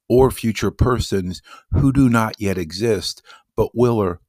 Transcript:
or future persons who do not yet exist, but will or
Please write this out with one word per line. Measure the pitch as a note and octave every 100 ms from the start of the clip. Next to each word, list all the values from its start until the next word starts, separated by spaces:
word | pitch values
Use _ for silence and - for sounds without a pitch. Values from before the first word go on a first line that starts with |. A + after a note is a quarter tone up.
| -
or | A#2+ C3
future | - A2+ G#2 G#2
persons | - B2 A#2+ - G2 F2+ F2+ - - _
who | A2+ C3+
do | C3 C3
not | A#2 A2 -
yet | G2+ F#2
exist, | E2 F2 A#2 G2+ - - - - _
but | - G#2+ A2+
will | B2 A#2
or | F#2+ F2